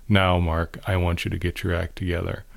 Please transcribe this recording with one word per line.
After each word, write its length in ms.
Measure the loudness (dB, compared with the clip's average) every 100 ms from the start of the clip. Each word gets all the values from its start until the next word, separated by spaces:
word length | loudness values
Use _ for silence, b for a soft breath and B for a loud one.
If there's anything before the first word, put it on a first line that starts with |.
| 2
"Now, 300 | 4 6 4
Mark, 400 | 2 0 -2 -6 -2
I 100 | 0
want 280 | 0 0
you 60 | -2
to 80 | -4
get 240 | -4 -4
your 120 | -2
act 220 | -2 -4 -6
together 480 | -4 -2 -4 -6 -8